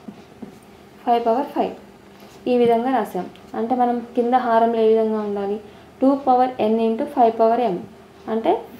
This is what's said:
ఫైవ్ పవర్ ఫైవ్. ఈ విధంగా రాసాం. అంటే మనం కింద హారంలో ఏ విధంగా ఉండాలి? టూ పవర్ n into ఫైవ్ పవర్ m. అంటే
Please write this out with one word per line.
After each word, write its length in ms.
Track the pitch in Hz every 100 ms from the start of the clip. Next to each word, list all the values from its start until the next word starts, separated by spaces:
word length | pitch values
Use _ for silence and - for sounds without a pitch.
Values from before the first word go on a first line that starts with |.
| - - - - - - - - - - -
ఫైవ్ 200 | 240 233
పవర్ 200 | 233 285
ఫైవ్. 300 | - - - - - - - - - -
ఈ 80 | 247
విధంగా 340 | 240 233 247 254
రాసాం. 320 | 202 185 180 - -
అంటే 220 | 226 226 247
మనం 240 | 240 240 226 -
కింద 180 | 240
హారంలో 480 | 254 240 226 226 233
ఏ 60 | 220
విధంగా 320 | 220 220 214
ఉండాలి? 420 | 208 202 196 208 - - - -
టూ 140 | 262 277 277
పవర్ 240 | 254 254 254
n 140 | 214 226 226
into 180 | 226 294
ఫైవ్ 340 | - 233 226
పవర్ 220 | 226 233
m. 160 | 233 175 - - - - -
అంటే 360 | 226 240 440 - -